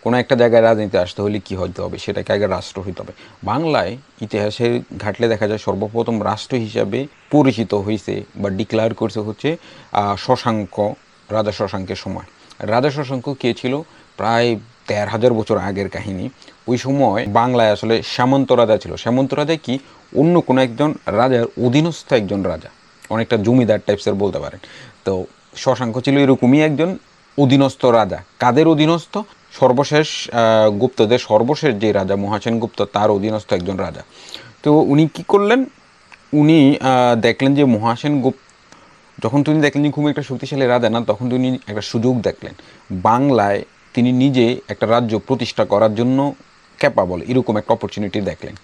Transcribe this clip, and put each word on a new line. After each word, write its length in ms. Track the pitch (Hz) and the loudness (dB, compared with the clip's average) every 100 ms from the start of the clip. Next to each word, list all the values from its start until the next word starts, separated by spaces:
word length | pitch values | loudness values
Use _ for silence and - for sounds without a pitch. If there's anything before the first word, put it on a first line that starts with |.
কোনো 140 | 117 123 | 0 0
একটা 200 | 120 131 | 2 4
জায়গায় 260 | 120 117 | 4 6
রাজনীতি 360 | 113 110 107 95 | 4 2 0 -2
আসতে 240 | 90 - | -2 -4
হলে 180 | 104 104 | -4 -4
কী 120 | - 95 | -8 -8
হইতে 260 | 90 90 | -8 -6
হবে, 160 | 92 90 | -10 -8
সেটাকে 340 | - 98 95 | -8 -8 -2
আগে 140 | 107 101 | -2 0
রাষ্ট্র 360 | 90 - - | -4 -6 -10
হইতে 200 | 90 85 | -10 -12
হবে। 100 | - - - - | -14 -16 -20 -12
বাংলায় 520 | 95 117 160 139 90 120 - _ | -6 -4 0 0 -2 -6 -16 _
ইতিহাসে 600 | 107 110 104 107 120 120 123 - | -6 -4 -4 -2 0 -2 -6 -10
ঘাটলে 300 | 104 98 117 | -8 -2 -2
দেখা 200 | 110 107 | 0 -2
যায় 100 | 107 | -2
সর্বপ্রথম 680 | - 95 107 113 117 113 | -4 -4 -4 -4 -2 -2
রাষ্ট্র 320 | 98 104 - 131 | -2 -4 -4 -4
হিসাবে 500 | 110 110 107 113 143 _ _ | -4 -4 -2 -4 -8 _ _
পরিচিত 440 | 143 139 104 110 | 2 2 0 -2
হইছে 500 | 104 101 107 - 101 104 - | -2 -2 -6 -6 -8 -10 -8
বা 140 | 101 | -6
ডিক্লেয়ার 440 | 95 107 110 113 | -4 -4 0 -2
করছে 260 | 98 113 110 | -2 -4 -4
হচ্ছে, 360 | 107 110 143 170 - - - | -8 -6 -6 -6 -12 -20 -6
আহ, 240 | - 101 98 | -2 -2 -4
শশাঙ্ক, 760 | - 127 - 110 98 - 104 - _ _ _ | 0 0 0 -2 -4 -4 -4 -4 _ _ _
রাজা 220 | 107 104 | -2 -2
শশাঙ্কের 440 | 101 101 104 95 98 | -2 -6 -6 -8 -10
সময়। 280 | - 92 87 _ - - | -8 -10 -12 _ -20 -14
রাজা 320 | 101 113 139 | -2 0 0
শশাঙ্ক 440 | 143 131 131 131 135 | -2 -6 -8 -8 -4
কে 140 | 123 | -4
ছিল? 260 | 117 127 139 165 - _ - | -2 -4 -6 -8 -20 _ -6
প্রায় 400 | 101 117 120 110 107 _ - | -2 2 2 -2 -6 _ -8
দেড় 180 | 104 104 | -6 -4
হাজার 260 | 113 123 | 2 2
বছর 260 | 113 104 104 | 2 0 -2
আগের 300 | 95 95 98 | -2 -4 -6
কাহিনী। 400 | 104 98 95 120 - - _ - | -8 -10 -8 -10 -12 -20 _ -4
ওই 120 | 123 | -4
সময় 480 | 127 139 131 101 120 | -2 0 2 0 0
বাংলায় 460 | 104 120 123 110 | 0 2 2 2
আসলে 300 | 104 113 113 | 2 0 -2
সামন্ত 500 | - - 123 135 131 | -2 -2 2 2 2
রাজা 240 | 123 113 107 | 4 4 2
ছিল। 200 | - 90 | -2 -8
সামন্ত 380 | - 123 135 | -2 -2 0
রাজা 220 | 139 147 165 | -2 -2 -4
কি? 220 | - 131 - - _ - | -4 -8 -8 -20 _ 0
অন্য 240 | 156 175 | 4 4
কোনো 220 | - 131 | 2 2
একজন 320 | 131 117 147 - - | 2 0 -2 -2 -4
রাজার 380 | 104 127 123 117 - 123 | 0 2 2 -2 -2 0
অধীনস্থ 460 | 131 165 156 - | 2 0 -4 -2
একজন 300 | 135 98 101 | 0 0 -4
রাজা, 260 | 90 80 - - _ _ - | -4 -6 -12 -20 _ _ -6
অনেকটা 260 | 110 110 117 | -4 0 0
জমিদার 420 | 104 127 113 104 - | 2 2 4 0 0
টাইপসের 280 | 101 - | -2 0
বলতে 240 | 98 101 87 | -2 -2 -4
পারেন। 220 | 71 - - - - - | -10 -12 -20 -20 -20 -10
তো 220 | - 95 92 _ _ - | -6 -4 -6 _ _ -6
শশাঙ্ক 440 | - 120 123 113 | -2 0 -2 -4
ছিল 180 | 120 139 | 0 2
এরকমই 420 | 139 135 123 139 | 4 4 4 4
একজন 380 | 156 143 170 190 _ _ _ - | 4 0 -2 -4 _ _ _ 0
অধীনস্থ 460 | 139 135 139 - | 4 4 2 2
রাজা। 380 | 131 117 101 85 - _ | 2 4 2 -4 -12 _
কাদের 300 | 123 123 165 | 2 4 4
অধীনস্থ? 500 | 156 156 170 - 202 214 - _ | 4 2 0 -2 -10 -10 -18 _
সর্বশেষ, 760 | - 131 123 143 151 156 - - | 0 2 4 2 0 0 -4 -6
আহ, 400 | 120 113 110 107 | 0 4 6 4
গুপ্তদের 480 | 101 123 - 110 123 | 2 -2 2 2 2
সর্বশেষ 560 | - 107 120 147 151 104 | 2 2 2 0 0 0
যে 160 | 110 | 0
রাজা 240 | 101 95 98 | 0 0 -2
মহাসেন 420 | 98 104 120 117 | -2 -4 -2 -2
গুপ্ত, 240 | 110 - | -4 -4
তার 280 | 101 101 107 | -6 0 0
অধীনস্থ 420 | 101 104 107 - | 0 -2 -6 -4
একজন 240 | 98 90 95 | -4 -4 -6
রাজা। 260 | 90 76 - - - - - - | -6 -10 -20 -20 -20 -20 -20 -6
তো 100 | 151 | 2
উনি 360 | 151 120 143 160 | 2 4 2 2
কি 80 | - 170 | -2 0
করলেন? 360 | 202 202 247 262 _ _ _ _ - _ | 0 2 0 0 _ _ _ _ -20 _
উনি, 440 | 151 147 160 139 143 | 2 6 6 6 4
আহ, 400 | 131 127 123 120 | 2 4 4 4
দেখলেন 340 | 117 113 135 | 2 2 0
যে 100 | 139 | 2
মহাসেন 560 | 143 110 113 120 147 147 | 4 2 0 -2 -2 0
গুপ্ত, 540 | 127 127 _ _ _ - - _ _ - | 0 -4 _ _ _ -20 -20 _ _ -8
যখন 180 | 113 135 | -2 0
তিনি 180 | 147 156 | 0 2
দেখলেন 240 | 147 143 | 2 2
যে 60 | 147 | -2
খুব 180 | 147 147 | 0 -2
একটা 140 | 147 | -2
শক্তিশালী 440 | 143 123 139 139 131 | -6 -8 -6 -2 2
রাজা 240 | 123 117 | 2 2
না, 100 | 113 | 0
তখন 300 | 113 104 123 | -2 -2 -2
তিনি 280 | 127 127 127 - | -2 -2 -4 -6
একটা 140 | 104 | -8
সুযোগ 400 | - 120 120 123 | -4 -2 0 0
দেখলেন। 320 | 98 - - - - - _ | -2 -6 -12 -18 -20 -20 _
বাংলায় 720 | 92 95 120 143 123 101 101 - _ _ | -2 0 2 2 2 2 0 -6 _ _
তিনি 180 | - 120 | 0 2
নিজে 480 | 127 139 131 117 123 - | 4 2 4 2 0 -8
একটা 180 | 104 107 | -4 0
রাজ্য 320 | 117 120 107 | 2 2 -4
প্রতিষ্ঠা 460 | - 131 120 - | -2 -4 -2 -2
করার 300 | 104 101 110 | 0 4 2
জন্য 400 | 104 120 131 143 139 _ _ _ _ | 2 0 0 -2 -6 _ _ _ _
ক্যাপাবল, 440 | 143 113 92 90 | 0 2 -2 -4
এরকম 340 | 80 127 120 107 | -2 -2 0 -2
একটা 160 | 104 | 0
অপরচুনিটি 480 | 113 101 - 104 107 | -2 -2 -6 -6 -4
দেখলেন। 340 | 95 78 - - | -6 -8 -14 -16